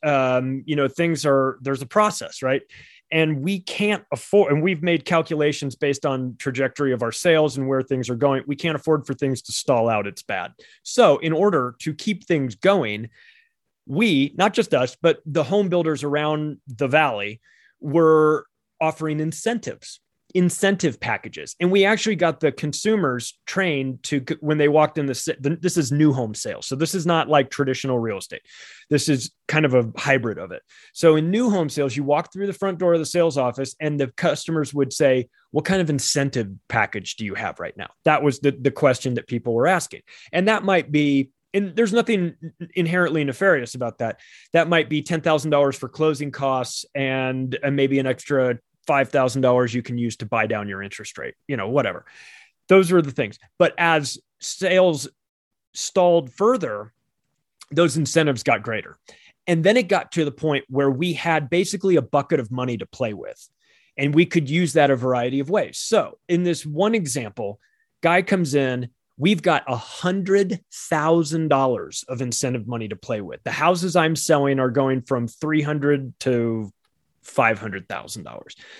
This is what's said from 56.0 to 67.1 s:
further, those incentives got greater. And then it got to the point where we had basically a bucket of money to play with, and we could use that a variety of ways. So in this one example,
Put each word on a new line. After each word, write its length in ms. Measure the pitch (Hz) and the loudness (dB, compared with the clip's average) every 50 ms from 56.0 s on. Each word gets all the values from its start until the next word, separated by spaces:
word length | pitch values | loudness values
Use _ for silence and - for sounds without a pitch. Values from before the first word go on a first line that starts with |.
| 180 175 170 170 147 123 - | 4 4 4 4 2 -2 -4
further, 580 | - 196 226 254 233 170 123 104 104 107 110 _ _ _ _ _ _ _ _ _ _ _ _ _ - - - | 0 2 2 2 0 -2 -6 -8 -8 -12 -14 _ _ _ _ _ _ _ _ _ _ _ _ _ -20 -18 -4
those 260 | 147 156 175 160 120 165 | 0 2 2 2 2 0
incentives 460 | 151 131 - 165 156 147 135 110 - | -2 0 2 2 2 2 0 0 0
got 180 | - 120 104 | 0 0 0
greater. 360 | 104 120 110 104 - - - _ _ - - _ _ _ _ _ _ | -2 -4 -6 -6 -8 -10 -16 _ _ -20 -20 _ _ _ _ _ _
And 180 | - 175 165 156 | -2 0 2 4
then 140 | 190 226 254 | 4 4 4
it 120 | 214 175 | 2 2
got 220 | 196 175 - - - | 0 -2 -2 -2 -4
to 120 | 175 156 | -2 -2
the 60 | 143 | -2
point 340 | - - - 156 143 139 - - | -4 -4 -2 -2 -2 -2 -2 -4
where 200 | 131 139 139 139 | -2 0 0 2
we 240 | 135 127 170 180 160 | 0 0 -2 -2 -4
had 360 | 139 - 170 160 156 147 123 | -2 -2 0 0 0 0 0
basically 480 | 165 175 196 - - 180 196 196 180 156 | 0 0 0 0 -4 -2 0 2 2 2
a 40 | |
bucket 380 | 123 - - 143 139 - 170 139 | 2 2 0 0 0 2 0 0
of 120 | 120 104 | 0 -2
money 260 | 123 127 127 127 120 101 | -6 -4 -4 -4 -4 -6
to 80 | - | -8
play 280 | - - - 127 110 104 | -10 -8 -6 -6 -6 -6
with, 340 | 92 - 52 - - - - _ _ _ _ _ _ _ _ _ - | -8 -12 -14 -16 -18 -20 -20 _ _ _ _ _ _ _ _ _ -2
and 180 | 139 143 143 | -2 2 4
we 100 | 160 175 | 4 4
could 240 | 175 - 175 147 127 | 4 2 0 0 0
use 240 | 147 175 180 156 - | 0 0 0 2 4
that 160 | 160 143 139 | 4 4 4
a 60 | 135 | 4
variety 440 | 120 123 131 127 123 120 127 131 139 | 2 0 0 0 0 0 -2 -2 -2
of 100 | 139 143 | -2 0
ways. 280 | 185 208 139 85 - - | 0 0 0 -2 -6 -10
So 400 | - - 226 208 135 - - - _ - | -4 0 0 0 0 0 -4 -14 _ -2
in 160 | 175 170 180 | 0 0 0
this 220 | 175 165 - - | 0 -2 -4 -6
one 300 | 151 147 151 196 214 233 | -6 -2 0 0 2 2
example, 640 | 220 175 139 | 0 -2 -2